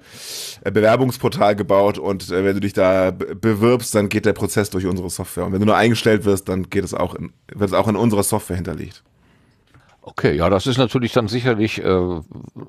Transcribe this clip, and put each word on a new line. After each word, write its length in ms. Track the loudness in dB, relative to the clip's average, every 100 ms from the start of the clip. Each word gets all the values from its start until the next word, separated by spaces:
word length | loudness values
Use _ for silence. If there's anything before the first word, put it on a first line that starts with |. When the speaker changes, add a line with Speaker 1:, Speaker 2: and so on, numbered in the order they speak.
| -6 -20 -14 -14 -14 -10
Speaker 1:
äh, 60 | -2
Bewerbungsportal 840 | 2 4 4 2 0 -4 2 2 2
gebaut 420 | 2 4 4 0
und, 320 | -4 -6 -4
äh, 140 | 0
wenn 100 | 0
du 60 | 0
dich 120 | -2
da 360 | 2 2 4 2
be-, 220 | -2 -8 -2
bewirbst, 560 | 0 4 4 2 2
dann 140 | 0 0
geht 160 | 0
der 100 | 0
Prozess 360 | 0 -2 -2 -2
durch 160 | -2 -2
unsere 240 | -4 -6
Software. 360 | -10 -10 -6 -4
Und 60 |
wenn 80 | 0
du 60 | 2
nur 100 | 4
eingestellt 480 | 4 4 2 2
wirst, 240 | 2 0 -2
dann 220 | -6 -4
geht 140 | -4
es 100 | -4
auch 200 | -4 -6
in, 180 | -6 -14 _ -18
wird 180 | -4 0
es 40 |
auch 140 | 2 2
in 80 | 2
unserer 260 | 2 2
Software 340 | 0 -2 -4 -8
hinterlegt. 460 | -6 -8 -12 -16 _ _ _ _ _ _ _ _ _ _ -16
Speaker 2:
Okay, 300 | -2 0 2
ja, 140 | 2
das 160 | 2 2
ist 100 | 0
natürlich 360 | 0 0 0
dann 140 | 0 0
sicherlich, 540 | -2 0 0 0 0
äh, 380 | 0 0 0 -4 -10 -18 -18 -18